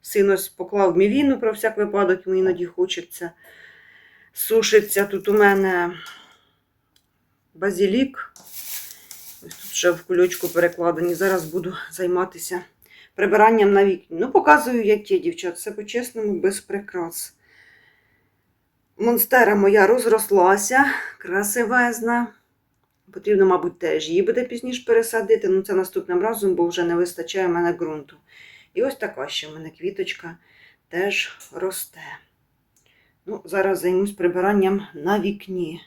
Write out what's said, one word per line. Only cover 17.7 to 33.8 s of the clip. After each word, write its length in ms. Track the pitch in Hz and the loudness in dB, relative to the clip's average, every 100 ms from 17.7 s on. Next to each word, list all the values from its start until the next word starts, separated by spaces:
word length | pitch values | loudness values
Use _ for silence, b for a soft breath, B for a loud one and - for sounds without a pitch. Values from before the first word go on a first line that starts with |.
| b b b b b b _ _ _ _ _ _ - | b b b b b b _ _ _ _ _ _ -2
Монстера 560 | 233 240 202 254 220 208 | 0 2 4 4 6 6
моя 320 | 196 208 196 | 6 6 6
розрослася, 1000 | 233 226 220 - 202 180 202 - 262 277 B B B | 4 4 0 4 4 6 4 2 2 2 B B B
красивезна. 1080 | - 185 208 247 226 247 240 226 233 240 240 _ _ _ _ _ _ _ _ | -4 -4 -2 -2 0 2 2 0 -2 -2 -2 _ _ _ _ _ _ _ _
Потрібно, 340 | 185 208 202 190 | -8 0 4 6
мабуть, 340 | 180 175 170 | 4 0 -4
теж 300 | 165 156 156 | -2 -2 0
її 120 | 170 | 0
буде 220 | 180 - | 0 0
пізніше 420 | 247 240 254 247 - | -4 -8 -8 -10 0
пересадити. 640 | 226 226 226 202 220 202 | 0 2 -4 2 2 2
Ну, 120 | 190 | 0
це 120 | 190 | 0
наступним 480 | 190 185 190 190 180 | -2 -2 -6 -2 -2
разом, 340 | 214 214 196 170 | -2 -2 -2 0
бо 120 | 170 | 0
вже 160 | 175 | 0
не 120 | 170 170 | -2 0
вистачає 520 | 175 - 165 190 180 | -2 -6 -8 -4 -2
в 20 | |
мене 240 | 170 170 | 0 -2
ґрунту. 420 | 170 165 151 139 - B B B B B | -2 -6 -8 -14 -20 B B B B B
І 100 | 180 | -4
ось 120 | 262 262 | -4 -4
така 320 | 214 - 139 | -10 -8 -8
ще 200 | - 151 | -8 -10
в 60 | |
мене 160 | 156 160 | -14 -16
квіточка 680 | _ 175 185 180 - 170 170 b b b b _ | _ -10 -6 -8 -8 -14 -18 b b b b _
теж 480 | 170 196 180 - - - | -6 -4 -4 -6 -10 -18
росте. 480 | - 185 180 - - - - _ _ _ _ _ _ _ _ _ _ - | -8 -8 -8 -14 -16 -20 -20 _ _ _ _ _ _ _ _ _ _ -14
Ну, 160 | 214 160 | -14 -6
зараз 340 | 190 190 | -2 0
займусь 320 | 185 | 0